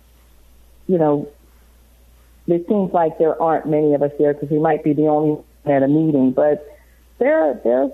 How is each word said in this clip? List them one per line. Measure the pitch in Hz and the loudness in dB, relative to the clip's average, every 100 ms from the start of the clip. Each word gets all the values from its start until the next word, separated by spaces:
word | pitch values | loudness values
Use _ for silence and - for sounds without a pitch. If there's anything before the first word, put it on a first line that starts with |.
| _ _ _ - - - - - - | _ _ _ -20 -20 -20 -20 -12 -2
you | 180 | 0
know, | 151 147 143 - - - _ _ _ _ _ _ _ _ - | 2 0 -4 -14 -20 -20 _ _ _ _ _ _ _ _ -2
it | 170 170 | -2 0
seems | 208 185 | -2 0
like | 180 160 160 | 0 0 0
there | 160 - | 0 0
aren't | 165 151 151 | 0 0 0
many | 151 151 | 0 2
of | 143 | 0
us | 143 143 | -2 0
there | 147 | 0
'cause | 147 143 | 0 -2
we | 151 | -2
might | 160 151 | 0 0
be | 156 | -2
the | 143 151 | 0 0
only | 151 151 | 0 0
one | 151 - _ - | -4 -8 _ -2
at | 139 | 0
a | 135 | 2
meeting. | 151 160 143 131 | 2 2 2 0
But | 127 151 147 - - _ _ _ - | 2 0 0 -6 -20 _ _ _ -4
there, | 247 311 311 - | 0 2 0 -2
there's | 226 254 262 | 0 0 0